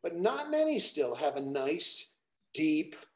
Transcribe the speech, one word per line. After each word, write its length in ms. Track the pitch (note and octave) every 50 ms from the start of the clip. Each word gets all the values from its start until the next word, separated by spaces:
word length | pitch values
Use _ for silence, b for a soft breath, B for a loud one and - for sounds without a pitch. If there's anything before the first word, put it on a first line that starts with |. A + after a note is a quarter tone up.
| -
but 120 | E3+ E3+
not 360 | F3 F#3 A3 C4 C#4 D4 D4
many 280 | D4+ D4+ D#4 D#4 D4+ G#3+
still 360 | - - - D3+ C#3 A#2+ A#2+
have 200 | A#2 D3+ C#3+ -
a 60 | C#3
nice 720 | C#3 C3+ C#3 C#3 C3 C#3 D#3 - A2 - - - - - _ _ _ _ _ _ _ _ -
deep 420 | - D#3+ D#3 D#3 D3+ D#3+ - - - - _ _